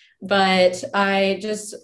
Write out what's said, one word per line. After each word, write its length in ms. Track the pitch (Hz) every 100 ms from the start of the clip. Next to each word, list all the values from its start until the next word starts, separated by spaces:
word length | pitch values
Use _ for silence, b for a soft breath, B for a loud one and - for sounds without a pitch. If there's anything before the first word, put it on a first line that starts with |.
| B B
But 640 | 190 196 190 185 180 180 -
I 440 | 196 196 196 196 190
just, 340 | 214 208 - -